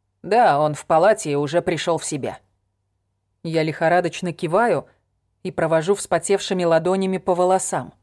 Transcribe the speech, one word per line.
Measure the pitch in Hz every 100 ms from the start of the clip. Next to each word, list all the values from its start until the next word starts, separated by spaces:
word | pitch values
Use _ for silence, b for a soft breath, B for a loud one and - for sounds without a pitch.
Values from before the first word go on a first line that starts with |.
| _ _
«Да, | 170 220 214 143
он | 151
в | 147 -
палате | 160 185 220 156
и | 143
уже | 147 170
пришел | 170 160 - 160
в | -
себя». | 147 120 - _ _ _ _ _ _ _ _ _ _
Я | 165 160
лихорадочно | 156 147 165 180 175 - 180
киваю | 151 160 180 233 151 - b _ _ _ _
и | 185
провожу | - 160 160 160
вспотевшими | 202 - 170 - 196 - 180
ладонями | 170 160 170 190 190 185
по | - 175
волосам. | 180 185 - 156 254 -